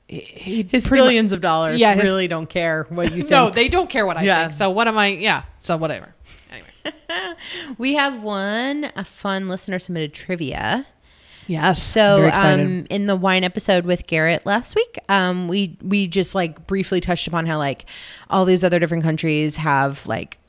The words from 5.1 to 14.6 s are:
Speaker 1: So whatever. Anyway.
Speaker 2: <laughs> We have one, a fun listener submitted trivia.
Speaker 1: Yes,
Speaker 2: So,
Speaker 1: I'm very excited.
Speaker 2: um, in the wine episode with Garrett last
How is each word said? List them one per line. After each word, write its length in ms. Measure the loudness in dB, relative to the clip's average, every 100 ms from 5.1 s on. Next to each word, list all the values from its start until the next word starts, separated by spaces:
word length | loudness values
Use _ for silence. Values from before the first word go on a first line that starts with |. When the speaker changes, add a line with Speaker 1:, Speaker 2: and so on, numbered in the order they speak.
| 0 0 -2 -4 -10
Speaker 1:
So 180 | -4 -2
whatever. 380 | -2 -6 -12 _ -20 -20 -20
Anyway. 200 | -20 -20 _
Speaker 2:
<laughs> 520 | -14 -14 -10 -8 -8 -12 -14 -14 -14 -6
We 160 | -2
have 280 | 0 0 -2
one, 680 | -6 -4 -2 -2 -4 -4 -6
a 100 | -10
fun 440 | -12 -8 -6 -4 -4
listener 320 | -8 -6 -8
submitted 340 | -6 -6 -8
trivia. 720 | -10 -8 -6 -6 -6 -4 -4 -6 _ _ _ _ -18 -8
Speaker 1:
Yes, 320 | -2 0 2
Speaker 2:
So, 200 | 2 4
Speaker 1:
I'm 140 | 6 6
very 100 | 6
excited. 380 | 6 4 4 2
Speaker 2:
um, 200 | -2 -4
in 160 | -4 0
the 80 | 0
wine 260 | 2 2
episode 400 | 0 -2 2 2
with 220 | 2 -2 -2
Garrett 360 | 0 2 0 0
last 280 | -2